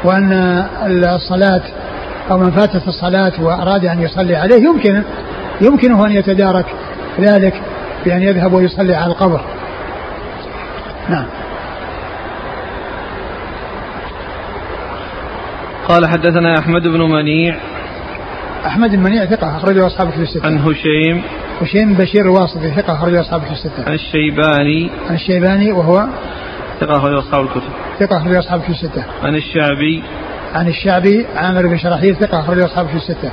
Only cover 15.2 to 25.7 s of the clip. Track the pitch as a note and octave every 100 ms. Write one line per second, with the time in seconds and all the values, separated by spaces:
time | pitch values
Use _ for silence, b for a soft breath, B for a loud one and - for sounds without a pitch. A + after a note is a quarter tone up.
15.2 | - - - - - - - E3+ E3 E3+
16.2 | E3+ E3+ E3+ D#3+ D3+ E3+ E3+ E3 E3 D#3
17.2 | D3+ D#3 E3+ D#3 - - - - - -
18.2 | - - - - D#3 D3 A#3 G3 F#3 A3
19.2 | F#3 A3 D#3+ D3+ F#3 F#3+ F3+ - F3+ D#3+
20.2 | D#3+ E3 D#3 D#3 D3 D3 D#3+ D3+ D#3+ E3+
21.2 | G3+ - - - E3 G3+ G#3+ F#3+ F#3 G#3
22.2 | G3 F#3 F3 F3 D#3 D3+ G3+ D#3 E3+ F3
23.2 | D#3+ E3+ D3 C#3+ D#3 - B2+ D#3 - D#3
24.2 | D3+ D3 D#3 D3 C#3+ D3+ E3+ - - E3+
25.2 | - F3+ F3+ G3 G#3